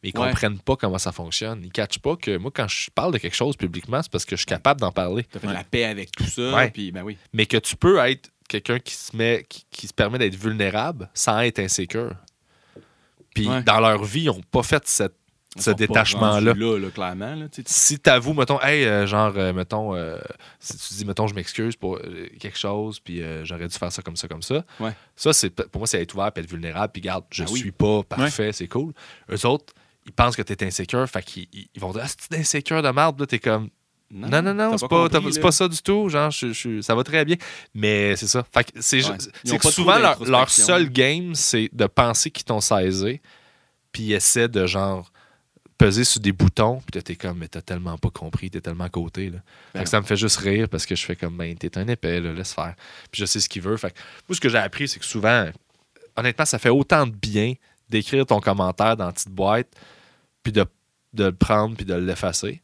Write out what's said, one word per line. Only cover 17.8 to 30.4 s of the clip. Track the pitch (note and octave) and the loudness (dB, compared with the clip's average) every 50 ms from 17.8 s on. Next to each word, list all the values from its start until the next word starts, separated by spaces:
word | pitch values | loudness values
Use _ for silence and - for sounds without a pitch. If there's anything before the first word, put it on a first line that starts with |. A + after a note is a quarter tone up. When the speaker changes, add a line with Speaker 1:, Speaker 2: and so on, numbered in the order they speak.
| - - D3+ C#3+ | 4 4 2 4
Speaker 1:
t'avoues, | _ E3 C3 B2 A#2 C#3 D#3+ | _ 8 8 8 6 2 2
mettons, « | D3 B2+ - C#3+ C3+ | 2 2 2 2 2
Hey, | B2+ C#3 D3 D3+ C#3 | 4 2 4 4 4
euh, | A2+ G#2 G2+ G2+ | 4 4 4 2
genre, | G2 G#2 G#2 A2 G#2+ G2 | 2 4 4 2 2 2
euh, | G2+ F#2+ F#2 F#2 | 0 0 0 0
mettons, | F#2 F#2 - - G#2+ A2 G#2+ F#2+ | -2 -4 -2 -4 -4 -4 -4 -4
euh, | F2 E2+ E2 D#2+ - - - - _ - - - _ | -4 -6 -6 -8 -10 -12 -14 -16 _ -20 -20 -20 _
si | - - - | -14 -12 -12
tu | - - - F#2+ | -10 -10 -12 -8
dis, | G2 G2+ | -8 -6
mettons, | G2+ F#2+ - A2 | -6 -2 -2 -2
je | G#2+ G2+ | -2 -2
m'excuse | G2+ F#2+ - - - A2 A#2 A2+ | -6 -8 -8 -6 -4 -4 -4 -4
pour, | _ - F#2 F#2 | _ -6 -6 -6
euh, | - - F2 F2 E2+ F2 F2 - - | -6 -10 -12 -12 -14 -14 -16 -16 -14
quelque | - G2+ - - | -16 -12 -10 -6
chose, | - G2+ G2+ G#2 G#2+ A2 G#2 - | -6 -4 -4 -4 -6 -6 -10 -14
puis, | _ - F2 E2+ | _ -12 -10 -8
euh, | E2 D#2+ D#2+ D#2 D#2+ | -8 -8 -8 -10 -10
j'aurais | E2 F2 E2+ E2+ | -10 -10 -8 -8
dû | E2+ - - | -8 -8 -8
faire | - F2 | -8 -8
ça | - - | -8 -10
comme | - - E2 | -10 -10 -10
ça, | - - E2+ | -10 -10 -10
comme | D#2+ D#2+ | -12 -12
ça. » | F#2 - C3 D3+ F3 _ - - | -6 -4 -4 -4 -4 _ -12 -8
Speaker 2:
Ouais. | A2 A2 G2+ - _ _ _ | -8 -8 -8 -10 _ _ _
Speaker 1:
Ça, | _ - D3+ | _ 0 2
c'est, | D3+ - - F#2+ | 2 4 2 0
pour | - - A2 - - G2 | -4 -6 -8 -6 -6 -6
moi, | G#2+ | -4
c'est | - - F#2 | -2 -2 -2
être | E2+ - - | -4 -4 -4
ouvert, | G2 G2 G#2+ | -4 -4 -4
puis | - F2 E2 | -4 -6 -12
être | D#2+ | -10
vulnérable, | F2 E2+ E2 E2 D#2 F2 G#2 G#2+ | -10 -10 -10 -8 -4 -4 -6 -6
puis | _ F#2 | _ -8
garde, | F2 F2+ F#2 F#2 F2+ _ | -8 -6 -6 -6 -8 _
je | - - E2+ | -8 -6 -6
Speaker 2:
Ah | E2+ | -4
oui. | G#2+ B2+ | -4 -4
Speaker 1:
suis | A#2+ G2+ | -6 -6
pas | F2+ _ - G#2 G#2+ G#2 | -2 _ 2 2 2 2
Speaker 4:
Ouais. | G2 | 0
Speaker 1:
parfait, | _ - G#2+ C3 D3 C#3+ - G#2+ G#2+ | _ -2 -2 -2 -2 0 -2 -4 -4
c'est | G#2 - F2+ E2 | -4 -6 -10 -6
cool. | - A#2+ D3 E3 D3 - - - - - _ - | -4 -4 -4 -4 -10 -16 -20 -20 -20 -20 _ -8
Eux | - - - | -6 0 2
autres, | B2 C3 D3+ _ - _ _ _ _ _ _ _ | 2 0 0 _ -12 _ _ _ _ _ _ _
ils | - | -10
pensent | - - A#2+ B2 A#2+ | 0 2 2 2 2
que | - | -2